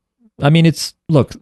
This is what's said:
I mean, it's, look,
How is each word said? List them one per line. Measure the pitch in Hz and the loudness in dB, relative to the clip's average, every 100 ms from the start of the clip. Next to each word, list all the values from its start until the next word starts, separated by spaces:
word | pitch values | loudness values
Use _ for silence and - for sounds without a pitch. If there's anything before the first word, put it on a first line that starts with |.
| _ _ _ - | _ _ _ -6
I | 143 | 0
mean, | 165 160 | 2 2
it's, | 147 - - - | 0 -8 -14 -2
look, | 151 - - | -2 -2 -6